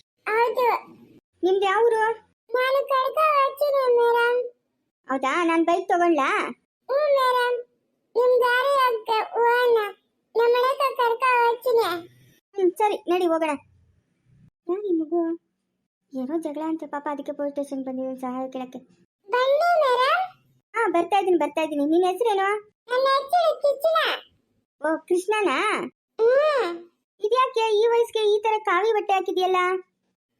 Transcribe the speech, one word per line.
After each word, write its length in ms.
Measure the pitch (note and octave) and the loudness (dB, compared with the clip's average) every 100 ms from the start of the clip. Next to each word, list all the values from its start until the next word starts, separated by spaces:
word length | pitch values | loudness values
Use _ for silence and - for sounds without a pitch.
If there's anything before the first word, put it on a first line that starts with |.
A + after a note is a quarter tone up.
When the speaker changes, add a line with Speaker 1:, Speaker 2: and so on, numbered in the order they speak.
| _ _ - | _ _ -4
Speaker 1:
ಹೌದು. 360 | G#4+ A#4+ A#4 B4 - - - - - _ _ F4 | 0 0 2 0 0 -6 -20 -20 -20 _ _ 0
Speaker 2:
ನಿಮ್ದು 200 | G4 G4 | 2 2
ಯಾವ 180 | G4+ A#4 | 2 2
ಊರು? 120 | A4 A4 A4+ _ _ _ A#4+ | 2 0 -2 _ _ _ -2
Speaker 1:
ನಾನು 220 | C5 C#5 C#5 | 0 0 0
ಕರ್ಕ 280 | C5+ C5+ D5 D#5 C#5+ | -2 0 0 2 2
ಹೋಗ್ತೀನಿ 480 | C5+ C#5 D5 C#5 B4+ A#4+ | 0 0 0 2 2 4
ಮೇಡಮ್. 420 | A#4 A#4 A#4+ B4 B4 - _ _ _ _ - | 4 2 2 0 -4 -12 _ _ _ _ -8
Speaker 2:
ಹೌದಾ? 220 | C4 C4 D#4+ E4 | -4 -2 0 0
ನಾನ್ 160 | E4 E4 | 2 2
ಬೈಕ್ 180 | F4+ F#4 | 0 0
ತಗೊಂಡ್ಲಾ? 400 | F4 F4 D4+ C#4 G4+ - - _ _ - | 0 2 2 0 -2 -4 -10 _ _ -4
Speaker 1:
ಹ್ಞೂ 100 | C5+ D5+ C#5 | -2 2 2
ಮೇಡಮ್. 400 | B4+ B4 B4 A#4+ - _ _ _ _ A4+ | 2 2 0 -4 -8 _ _ _ _ 0
ನಿಮ್ 180 | B4 B4 B4 | 4 4 4
ದಾರಿ 280 | B4 C5+ C#5 | 2 2 2
ಹೋಗ್ತೆ 400 | B4+ A4+ A4 A4 - A4+ | 2 0 -2 -4 -2 0
ಹೋಗೋಣ. 380 | A#4 A#4+ B4 A4+ G4+ - _ _ _ A4 | 2 2 2 2 0 -8 _ _ _ 0
ನಮ್ಮನೆಗೆ 500 | A#4 B4 B4+ C#5 C5+ B4 | 2 4 2 0 -2 0
ಕರ್ಕ 220 | A#4+ A#4 B4+ A#4+ | 0 0 2 2
ಹೋಗ್ತೀನಿ. 460 | A#4 A#4+ B4+ A#4 F#4+ F4 F4 _ _ _ _ G4+ | 2 0 0 0 0 -4 -10 _ _ _ _ -2
Speaker 2:
ಹ್ಮ್, 160 | F#4 - | -2 0
ಸರಿ, 200 | G#4+ - - | -2 -2 -2
ನಡಿ 140 | F4+ F4 | 0 0
ಹೋಗೋಣ. 220 | E4 D#4+ C#4 - _ _ _ _ _ _ _ - _ - | 0 -2 -4 -10 _ _ _ _ _ _ _ -20 _ -6
ಯಾರ್ 140 | F#4+ G#4 | -6 -2
ಈ 40 | E4 | -4
ಮಗು? 220 | D4+ E4+ E4 E4+ _ _ _ _ _ _ _ C4 | -2 -2 -2 -6 _ _ _ _ _ _ _ -10
ಏನೋ 160 | B3+ E4 | -6 -6
ಜಗಳ 240 | D#4+ D4 D#4+ | -6 -6 -6
ಅಂತೆ 140 | D#4+ D4 | -6 -8
ಪಾಪ, 220 | C#4+ D4 | -8 -8
ಅದಕ್ಕೆ 200 | C#4+ C#4+ | -8 -8
ಪೊಲೀಸ್ 240 | C#4+ C#4+ C#4+ | -6 -6 -6
ಸ್ಟೇಷನ್ 300 | C#4+ C4+ C4 | -8 -8 -8
ಬಂದಿದ್ದೀನಿ 340 | B3+ C4 C4 | -8 -8 -8
ಸಹಾಯ 280 | B3+ B3+ C4 | -8 -8 -8
ಕೇಳಕ್ಕೆ. 580 | C4 B3+ B3+ - _ _ _ - A#4+ C5 C#5+ F5 E5+ C5+ B4 C5+ E5+ F#5 - _ _ _ A4 G#4+ E4+ | -10 -12 -16 -20 _ _ _ -4 0 2 2 2 2 2 2 2 0 -2 -10 _ _ _ -4 0 0
ಬರ್ತಾ 220 | E4+ G4+ | 0 0
ಇದೀನಿ, 180 | F#4+ E4+ | 2 0
ಬರ್ತಾ 240 | D4 D#4+ | 0 -4
ಇದೀನಿ. 240 | D#4 D4 C#4+ | -4 -2 0
ನಿನ್ 200 | E4 F#4 | 2 0
ಹೆಸ್ರೇನು? 500 | F#4 A#4 G4 G4 G#4 G#4 _ - | 0 -2 0 -2 -4 -8 _ -4
Speaker 1:
ನನ್ನ 160 | B4 C5+ | 0 2
ಹೆಸ್ರು 540 | C5+ C#5 F5 E5 - | 0 0 0 2 0
ಕೃಷ್ಣ. 360 | C#5+ C#5 D#5+ D#5+ C#5 C4+ - _ _ _ _ _ | -2 0 0 0 0 -4 -10 _ _ _ _ _
Speaker 2:
ಓ, 160 | D4 D#4 | -4 -4
ಕೃಷ್ಣನಾ? 720 | - F4+ G4 G#4+ F#4 C4+ G#4 D4 - - _ - | -2 -2 0 -2 0 0 -2 -4 -6 -12 _ 0
Speaker 1:
ಹ್ಮ್. 560 | A4+ C5+ D#5 C#5+ F4 E4+ - _ _ _ | 2 4 2 0 -2 -6 -14 _ _ _
Speaker 2:
ಇದ್ಯಾಕೆ 520 | G#4 B4+ C5 A#4 A4+ G#4 | -2 2 0 0 0 2
ಈ 120 | A#4 | 2
ವಯಸ್ಸಿಗೆ 480 | A#4 A#4 A4+ G#4 G#4 | 2 0 0 0 2
ಈ 40 | |
ತರ 140 | A4 G#4+ G#4+ | 0 -2 0
ಕಾವಿ 280 | F4+ A4 | 0 0
ಬಟ್ಟೆ 200 | G#4 G#4 | 0 0
ಹಾಕಿದ್ಯಲ್ಲ? 420 | F#4+ F#4 F4 F#4 F#4 F4+ F#4 - _ _ _ _ | -2 -2 -2 0 0 0 -4 -8 _ _ _ _